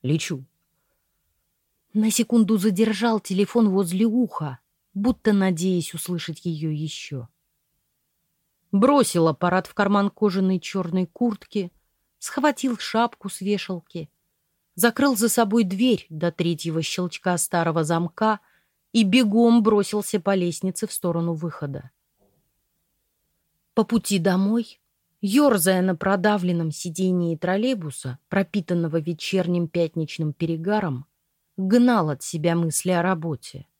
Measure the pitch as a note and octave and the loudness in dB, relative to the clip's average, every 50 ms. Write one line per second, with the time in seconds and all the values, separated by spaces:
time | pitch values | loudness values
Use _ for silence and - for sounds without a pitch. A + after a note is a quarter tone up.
0 | - C3 D3 D#3+ - - E3 C3 C3+ _ _ _ _ _ _ _ _ _ _ _ | -2 -2 -2 -2 -2 -6 -8 -10 -12 _ _ _ _ _ _ _ _ _ _ _
1 | _ _ _ _ _ _ _ _ _ _ _ _ _ _ _ _ _ _ _ G#3+ | _ _ _ _ _ _ _ _ _ _ _ _ _ _ _ _ _ _ _ 0
2 | G#3+ A3 G3+ - A#3 - A#3 A#3+ A3 F#3 A3+ G#3 F3+ A3 G3 F3 A3+ A3 A3 F#3 | 0 0 2 0 0 2 4 4 4 4 4 2 2 2 2 2 2 2 2 0
3 | A3 A#3+ A3 G#3+ _ - F#3+ F#3 G3+ - - A#3+ A3+ G#3 F#3 F#3+ G3 E3 F3 F#3 | 0 0 0 0 _ -2 0 0 0 2 2 2 2 4 2 2 0 0 0 0
4 | A3 A#3 G#3 B3 B3 - - - D#3+ D3 C3 - _ _ _ _ _ _ _ G3 | 0 2 2 0 0 0 -2 -8 -8 -8 -8 -12 _ _ _ _ _ _ _ -2
5 | G3+ B3 B3+ _ _ A3 G#3 G3+ F#3+ F#3+ F3+ D#3+ F3 F#3+ F#3 F3 D#3 - - D#3+ | 0 0 -2 _ _ 0 2 2 2 2 0 0 0 0 0 0 -2 -4 -8 -10
6 | - - F3+ E3+ - - D#3+ - - F3 E3 D3+ D#3 D#3+ D#3 D3 D#3 D#3 - - | -8 -6 -6 -6 -6 -8 -12 -8 -6 -6 -6 -4 -4 -4 -4 -4 -6 -6 -8 -10
7 | - - D3 C3 A#2+ - _ _ _ _ _ _ _ _ _ _ _ _ _ _ | -12 -10 -10 -10 -10 -12 _ _ _ _ _ _ _ _ _ _ _ _ _ _
8 | _ _ _ _ _ _ _ _ _ _ _ _ _ _ - G3 G#3 C4+ C#4+ C#4+ | _ _ _ _ _ _ _ _ _ _ _ _ _ _ 2 4 4 6 6 6
9 | A#3 - - F3 E3 D#3+ D3+ - F3+ F3 F3+ F#3 F#3 - - - G3+ G3+ G3+ G3+ | 4 4 2 2 2 2 2 2 0 0 0 0 -2 -4 -2 -2 0 2 2 2
10 | G3 G3+ _ - G#3+ G#3 F3+ G3 F#3+ F#3 F#3+ F3+ - - - G3 F3+ E3+ E3 F#3 | 2 0 _ 0 0 0 2 2 0 2 0 0 -4 -6 -6 -6 -4 -2 -2 -2
11 | F#3 D#3+ _ - A#3+ A#3+ G#3+ - - _ - G#3+ F#3 F3 _ _ _ _ _ _ | -2 -4 _ -2 -2 -2 -2 -4 -10 _ -6 -6 -6 -6 _ _ _ _ _ _
12 | _ _ _ _ - - - - C4 D4+ C#4 - - C4+ A#3+ - - - - A3+ | _ _ _ _ -14 -8 -6 0 0 0 0 0 -2 -4 -4 -4 -8 -4 -2 0
13 | A#3 A#3 - _ - G3+ - - F#3+ G3 G#3 F#3+ - - F#3+ E3+ - _ _ E3+ | 0 0 -4 _ -12 -12 -10 -8 -4 -4 -4 -4 -4 -8 -10 -10 -10 _ _ -12
14 | D#3 - _ _ _ _ _ _ _ _ _ _ _ _ _ - G3 A#3 - - | -12 -14 _ _ _ _ _ _ _ _ _ _ _ _ _ 0 0 0 2 2
15 | C#4 C#4+ C4 G3 A3 A3+ - - A#3 G3+ G#3 A#3 A3+ F3+ F#3+ F#3+ A#3+ B3+ A3+ E3 | 2 2 2 2 0 0 2 2 0 2 2 0 0 0 0 0 2 2 2 0
16 | - _ D#3+ D#3 E3 F3 D#3+ - E3+ E3+ E3+ D3 - E3 D#3 E3 D#3 - - - | -2 _ -10 -4 -4 -4 -2 -2 -2 -2 -2 -2 -4 -4 -4 -4 -4 -4 -4 -4
17 | F3+ F3 - - _ F#3+ F3 E3+ - - - F3 E3 E3 D#3+ E3+ D#3+ D3+ E3+ E3 | -6 -6 -6 -6 _ -2 -2 -2 -2 -2 -2 0 0 0 0 0 0 0 0 -2
18 | F3 E3 _ - A3 A3 G#3+ G3 _ _ _ _ _ _ _ _ _ _ _ A#3 | -2 -4 _ -2 0 0 0 -2 _ _ _ _ _ _ _ _ _ _ _ 2
19 | A3 F#3+ F#3 B3+ B3+ G#3 G3 A3+ A#3 A#3 A#3 A#3+ G#3+ G#3+ A3+ G#3 G3 - - G#3 | 2 4 4 4 4 4 4 4 6 6 6 6 6 4 4 4 2 0 -2 -6
20 | G3+ - - G#3 D#3+ G3 G3 F#3+ F3 F3 E3 - - F#3+ F3+ - - G#3 - - | -4 -2 -4 -2 0 0 0 0 0 -2 -4 -4 -6 -6 -4 -4 -8 -8 -8 -6
21 | - F3 E3 E3+ E3 E3+ E3+ D#3 E3 E3+ - - - C#3+ C#3 - - B2+ _ _ | -4 -2 -2 -2 -2 -2 -4 -4 -6 -8 -8 -8 -8 -8 -8 -10 -12 -16 _ _
22 | _ _ _ _ _ _ _ _ _ _ _ _ _ _ _ _ _ _ _ _ | _ _ _ _ _ _ _ _ _ _ _ _ _ _ _ _ _ _ _ _
23 | _ _ _ _ _ _ _ _ _ _ _ _ _ _ _ - G#3+ - A#3 A3+ | _ _ _ _ _ _ _ _ _ _ _ _ _ _ _ -2 0 2 0 -2
24 | - - G3+ F#3+ D#3+ G3 F3+ F#3 G3 G3+ A3 A#3 A3+ - - _ _ _ _ _ | 0 0 -2 0 2 2 2 2 2 2 0 0 -2 -4 -12 _ _ _ _ _
25 | _ _ _ _ - G3 G3 C#4 D4 C#4+ B3 G3 D#3 F#3+ F#3+ F#3 F3+ F#3+ F3+ D#3 | _ _ _ _ -6 0 2 4 4 6 4 4 2 2 2 2 2 0 0 -2
26 | - F#3+ G3 G3 F3+ G#3+ G#3 G3+ F3+ F3+ F3 E3+ E3 D#3+ D3+ - - F3+ D#3+ F3 | 0 0 0 2 2 2 2 2 0 0 0 0 -2 -4 -4 -6 -10 -10 -6 -2
27 | F#3+ F#3 F3+ F3+ F3 E3+ E3 D#3 - F3 F#3 G3 A3 B3+ C4+ G#3 E3+ D3+ C3 - | 0 0 0 0 0 0 -2 -2 -2 -2 -2 0 0 0 -2 -2 -6 -10 -12 -10
28 | - C3 B2+ - _ _ - G3 G3 - - G#3 F3 - F3+ F3 E3+ E3 D3 E3+ | -10 -10 -10 -10 _ _ -2 -2 -2 0 -2 -6 -4 -2 -2 -2 0 0 -2 -2
29 | D3+ E3+ E3+ D#3 - - - F#3+ F3+ E3+ F3 F3 F3 D#3+ _ E3+ E3+ D#3+ _ E3 | -2 -4 -6 -6 -6 -2 -2 -2 0 0 0 0 -2 -2 _ 0 -2 0 _ -6
30 | D#3+ D3+ - - D#3+ D3+ C#3+ _ E3 D#3+ E3 D#3+ E3 F#3+ G#3 G#3+ G3+ E3 C3+ B2 | -6 -6 -6 -4 -4 -4 -4 _ -4 -4 -4 -4 -2 -2 -2 -2 -2 -2 -6 -6
31 | C#3 _ _ _ _ _ _ _ _ _ _ - F#3+ F#3 G#3 B3 A#3+ B3 A#3+ G#3+ | -8 _ _ _ _ _ _ _ _ _ _ -6 -2 2 4 4 6 6 4 2
32 | E3+ D3+ C#3+ C3 - - - D#3+ D3+ E3+ E3 E3+ E3+ D#3+ D3 - - F3+ F#3 E3+ | 2 0 -2 -4 -6 -8 -8 -2 0 0 2 2 0 0 -2 -2 -2 0 0 2
33 | E3+ F#3 F#3+ E3 D#3 E3 D3 - - - - - - _ _ | 2 0 0 -2 -2 -6 -6 -6 -8 -14 -16 -16 -18 _ _